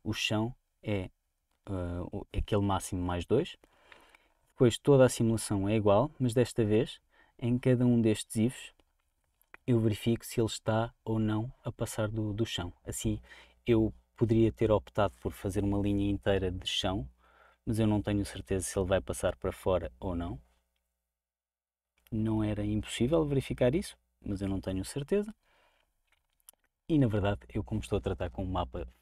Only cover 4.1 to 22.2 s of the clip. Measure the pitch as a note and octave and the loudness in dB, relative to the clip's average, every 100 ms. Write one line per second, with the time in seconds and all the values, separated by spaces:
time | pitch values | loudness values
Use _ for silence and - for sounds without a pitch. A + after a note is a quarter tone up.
4.1 | _ _ _ _ - B2 - - C#3 B2 | _ _ _ _ 4 4 4 6 8 8
5.1 | - A2+ A2 - G2+ G2 A2 G2+ G2+ D3 | 6 2 2 -2 -2 2 2 6 4 4
6.1 | - B2+ A#2+ A2+ - G#2 G#2+ D3+ - _ | 0 0 2 0 0 2 2 0 -6 _
7.1 | _ _ - A#2 B2 C3 B2 B2 A#2+ A2 | _ _ -6 -2 0 2 4 4 4 4
8.1 | G#2 - A2 A#2+ - - _ _ _ _ | 0 -2 0 0 -2 -18 _ _ _ _
9.1 | _ _ _ _ - - A#2 A#2 G#2+ A#2+ | _ _ _ _ -12 0 2 2 0 -2
10.1 | A#2 - - A2 - - A2 A#2 - - | -2 -2 -2 -2 -2 -2 0 -2 -6 -4
11.1 | A2+ G#2+ G#2+ A#2+ - A#2 - A2+ - G#2+ | -2 0 -2 -4 -8 -12 -8 -8 -4 -4
12.1 | A2 G#2+ G2+ A2+ - F2 - G#2 - A2 | -2 -4 -2 -4 -4 -8 -10 -10 -4 -4
13.1 | G#2+ - - - _ - A2+ G#2+ - _ | -4 -8 -20 -20 _ 2 4 2 -2 _
14.1 | - A2+ A2+ A2 - A2 G#2 - - G2 | -4 2 4 4 2 2 2 2 -2 -2
15.1 | - - - G2+ G2 G2+ G2+ G2+ G2+ G2+ | -2 -8 -6 -4 -2 0 0 0 0 0
16.1 | G2 G2+ G2 F#2 F#2 - - G2 G2+ C3 | -2 0 0 0 -4 -6 -4 -2 -4 -8
17.1 | _ _ _ _ _ - A2 G#2+ G#2 G#2 | _ _ _ _ _ -6 0 2 2 0
18.1 | G2+ F#2+ G2 - F#2+ - G2+ F#2 F#2+ - | -2 -2 -8 -4 -4 -2 -2 0 0 -2
19.1 | - F#2 - F#2 - G2 F2+ E2+ - G2 | -4 -4 -2 -6 -4 0 0 -2 -8 -6
20.1 | F2 D#2+ - _ _ _ _ _ _ _ | -4 -6 -10 _ _ _ _ _ _ _
21.1 | _ _ _ _ _ _ _ _ _ - | _ _ _ _ _ _ _ _ _ -8
22.1 | A2 | -2